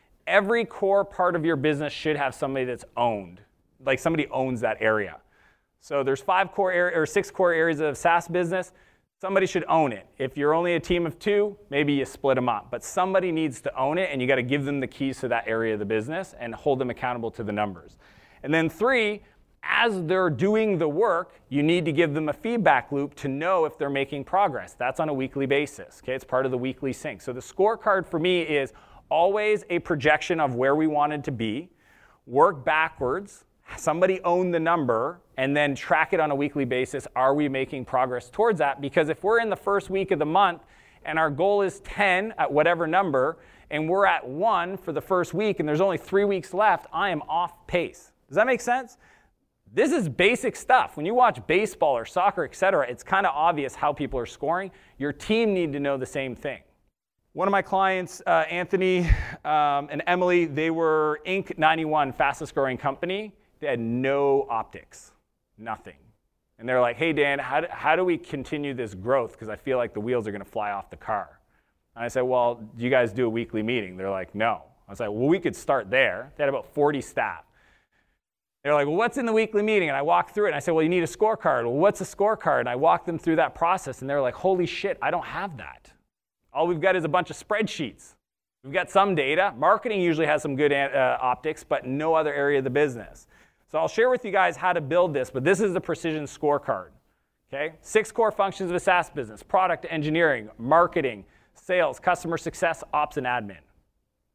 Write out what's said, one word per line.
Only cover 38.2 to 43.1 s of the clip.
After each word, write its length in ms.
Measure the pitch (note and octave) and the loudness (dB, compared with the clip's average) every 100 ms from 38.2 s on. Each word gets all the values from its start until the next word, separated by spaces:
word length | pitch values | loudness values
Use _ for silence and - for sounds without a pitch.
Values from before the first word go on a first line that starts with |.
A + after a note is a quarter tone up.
| - | -8
towards 300 | - A3+ F#3 | 0 2 2
that? 220 | C#3+ C#3 | 0 0
Because 280 | C#3 F3 D#3 | -2 0 0
if 140 | D#3+ | 0
we're 160 | F#3+ A#3 | 0 2
in 100 | A3+ | 0
the 60 | F#3+ | -2
first 340 | G3+ G3+ G3+ | 0 -2 0
week 220 | F#3+ F#3+ | -4 0
of 80 | E3 | 0
the 60 | D3+ | 2
month 400 | E3+ G3 E3+ - _ _ _ | 2 2 0 -12 _ _ _
and 160 | - D#3+ | -6 0
our 100 | D#3+ | 0
goal 320 | C#3 F#3+ G3+ | 2 2 2
is 200 | F#3+ - | 0 -4
ten 520 | - - G3+ F3+ G#3+ - | -12 0 2 2 0 -2
at 140 | D3 | 0
whatever 360 | C#3+ D#3+ E3+ E3 | 4 4 2 2
number, 500 | F3 F#3+ | 2 2